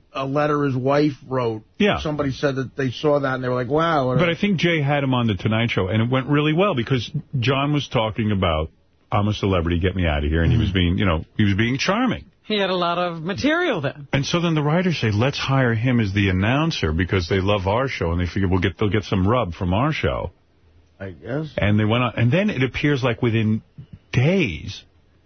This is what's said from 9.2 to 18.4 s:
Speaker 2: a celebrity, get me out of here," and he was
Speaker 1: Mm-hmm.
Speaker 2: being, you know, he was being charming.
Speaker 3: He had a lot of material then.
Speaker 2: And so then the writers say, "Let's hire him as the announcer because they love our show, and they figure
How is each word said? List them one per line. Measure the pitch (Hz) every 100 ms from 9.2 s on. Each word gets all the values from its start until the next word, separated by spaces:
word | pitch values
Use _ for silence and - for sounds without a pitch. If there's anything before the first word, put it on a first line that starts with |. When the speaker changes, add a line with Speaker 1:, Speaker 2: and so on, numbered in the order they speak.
| 104
Speaker 2:
a |
celebrity, | 101 101 92 82 85
get | 90
me | 95 85
out | 73
of | 73
here," | 80
and | 82
he | 117
was | 104
Speaker 1:
Mm-hmm. |
Speaker 2:
being, | 92 87 98
you |
know, | 101 80 - -
he |
was | 104
being | 98 117 131
charming. | - 208 254 90 - _
Speaker 3:
He | - 208
had | 190
a | 185
lot | 175 175
of | 175 165
material | 160 202 277 320 359 196
then. | 135 - 143
Speaker 2:
And | 135
so | - 175
then | 170
the | 156
writers | 147 170 185 151
say, | 113
"Let's | 104 127 -
hire | - 135 127
him | 113 123 120
as | 104
the | 98 98
announcer | 92 101 135 160 - 80
because | 78 92 98 87
they | 98
love | 95 104 92
our | 110 135
show, | - 85
and | 85
they | 87
figure | 101